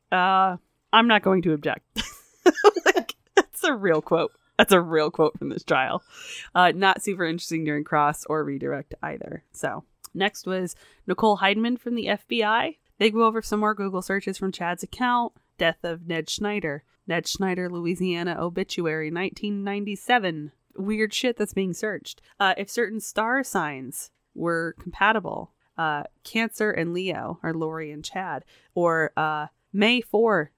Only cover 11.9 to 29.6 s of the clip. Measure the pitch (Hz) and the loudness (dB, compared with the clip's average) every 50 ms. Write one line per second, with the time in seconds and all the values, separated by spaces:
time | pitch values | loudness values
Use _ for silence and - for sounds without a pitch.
11.9 | 240 233 - - 208 202 _ - 240 233 214 208 220 240 269 330 302 _ _ _ | -6 -4 -2 -2 -4 -4 _ -4 -2 0 0 2 2 0 0 -2 -6 _ _ _
12.9 | _ - 196 226 214 226 226 220 220 226 - - 208 214 214 214 214 196 196 196 | _ 0 0 2 4 4 2 2 2 0 -4 -2 -2 0 0 0 0 0 -2 -4
13.9 | 190 180 - - 196 196 - 196 190 - 196 190 - - 180 170 175 - - - | -4 -6 -4 -2 -4 -2 -2 -4 -6 -4 -4 -6 -4 -4 -4 -4 -4 -6 -8 -10
14.9 | - - 247 247 240 240 240 - _ _ _ _ _ - 226 220 165 _ - 170 | -6 -2 0 0 2 0 0 -2 _ _ _ _ _ 0 0 0 0 _ -4 -6
15.9 | 165 170 170 170 165 160 160 - - - 208 208 208 208 165 156 143 151 _ _ | -6 -6 -6 -6 -4 -4 -4 -4 -6 -4 -4 -4 -4 -4 -4 -6 -6 -8 _ _
16.9 | _ _ _ - 165 170 - - - - 196 190 180 185 180 175 180 170 170 170 | _ _ _ -4 -4 -4 -2 -4 -4 -2 -2 -2 -2 -2 -4 -6 -6 -4 -4 -4
17.9 | 185 175 185 185 170 170 175 180 165 - 170 175 170 185 190 - - - 170 160 | -2 -2 -2 -2 -2 -2 -4 -4 -4 -4 -4 -4 -4 -4 -6 -4 -4 -4 -2 -2
18.9 | 156 160 156 156 160 170 190 - - - - 208 208 202 196 202 202 202 202 208 | -2 -2 -4 -4 -4 -4 -4 -6 -6 -6 -6 -6 -4 -4 -4 -4 -4 -4 -4 -6
19.9 | 202 - - - 247 240 196 180 160 151 151 151 - _ _ _ - - 190 202 | -8 -6 0 2 2 2 2 0 -4 -6 -8 -12 -14 _ _ _ -10 -6 -4 -2
20.9 | 214 214 220 208 - - - 247 233 - 208 - - 196 196 185 170 - - 220 | 0 0 0 -2 -2 0 0 0 0 -2 -4 -4 -2 -2 -2 -2 -2 -4 -6 -6
21.9 | 190 - - - - _ _ _ _ - 202 190 185 - 202 - - 240 240 190 | -6 -8 -12 -14 -18 _ _ _ _ 0 0 0 0 0 -4 -6 -2 -2 -2 -2
22.9 | 220 214 - - - 208 220 226 254 277 262 - - 190 160 147 143 131 131 120 | -2 -8 -10 -6 -4 -2 0 0 0 -2 -2 -2 -2 -2 -2 -2 -4 -8 -10 -10
23.9 | - - - - _ _ _ _ - - 165 170 170 165 165 160 - - - 180 | -10 -12 -12 -14 _ _ _ _ -10 -4 -2 -2 -2 -2 -2 -4 -8 -10 -14 -8
24.9 | - - 196 214 220 214 180 - - - - - _ _ _ _ _ - 165 156 | -2 2 4 4 4 2 0 -4 -8 -8 -10 -12 _ _ _ _ _ -2 -2 -2
25.9 | 147 147 - - _ _ - - - 226 226 220 - - 214 214 - - 165 170 | -2 -2 -6 -10 _ _ -12 -6 -4 -2 -2 -2 -2 -2 -2 0 0 -2 -2 -4
26.9 | 170 180 190 185 160 - 120 - 170 - - 165 160 160 160 156 160 160 156 147 | -4 -4 -4 -4 -4 -4 -6 -8 -8 -8 -6 -6 -4 -4 -4 -6 -6 -8 -10 -12
27.9 | 151 151 156 - - 185 190 175 147 - - _ _ _ _ _ - 180 175 170 | -12 -14 -12 -10 -8 -8 -8 -6 -8 -10 -10 _ _ _ _ _ -2 2 2 4
28.9 | 165 160 156 - - - 156 156 151 151 151 - _ _ | 4 4 2 0 0 0 -2 0 -2 -4 -6 -8 _ _